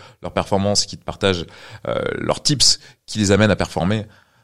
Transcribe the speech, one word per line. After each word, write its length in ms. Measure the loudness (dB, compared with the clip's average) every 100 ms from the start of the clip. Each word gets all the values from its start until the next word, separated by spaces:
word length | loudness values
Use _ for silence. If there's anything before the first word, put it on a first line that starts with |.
| -16 _
leur 100 | -6
performance 520 | -4 -2 0 0 0
et 20 | -2
qui 120 | -8
te 60 |
partagent, 420 | -12 -2 0 0 -4 -16 -20 -10 -6
euh, 120 | -4 -4
leurs 300 | -4 -2 -2
tips 340 | 0 2 2 2 -6 _ -8
qui 120 | 0
les 140 | 4
amènent 180 | 6 4
à 60 | 2
performer, 500 | -2 -2 -2 -2 -6 -16 _ _